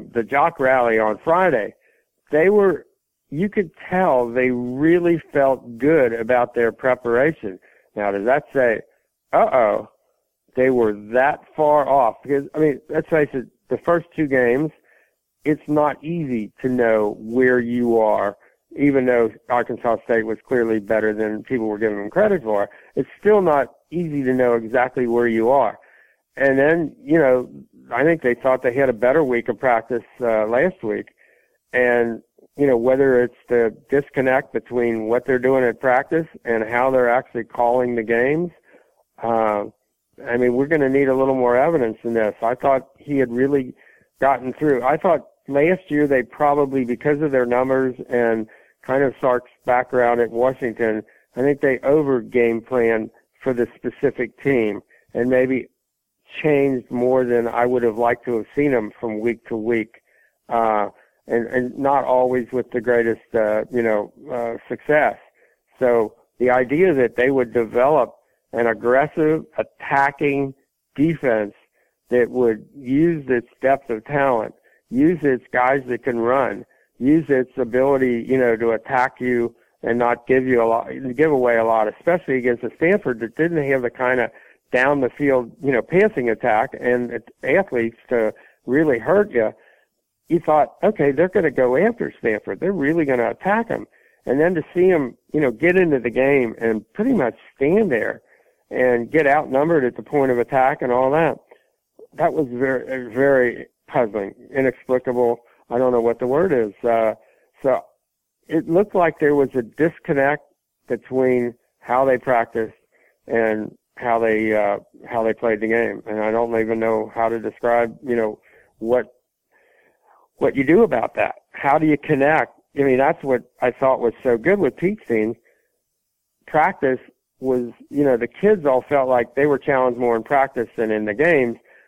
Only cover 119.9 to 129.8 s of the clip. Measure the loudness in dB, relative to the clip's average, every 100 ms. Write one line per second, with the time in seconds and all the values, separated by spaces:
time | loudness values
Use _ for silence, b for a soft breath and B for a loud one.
119.9 | b b b b -4 -2 0 2 4 4
120.9 | 2 -2 -2 -4 -4 _ -6 0 2 2
121.9 | 0 0 0 2 2 -2 _ _ -2 2
122.9 | 2 2 0 -2 -4 -4 -4 -4 0 0
123.9 | 2 0 -2 -2 0 2 0 0 -2 -4
124.9 | -4 -4 -2 -2 -6 _ _ _ _ _
125.9 | _ _ _ _ _ -6 0 0 0 -2
126.9 | -2 -6 _ _ -10 -2 -2 -4 -10 -8
127.9 | 0 2 2 -2 -2 0 2 2 0 0
128.9 | -2 2 0 0 0 0 0 0 0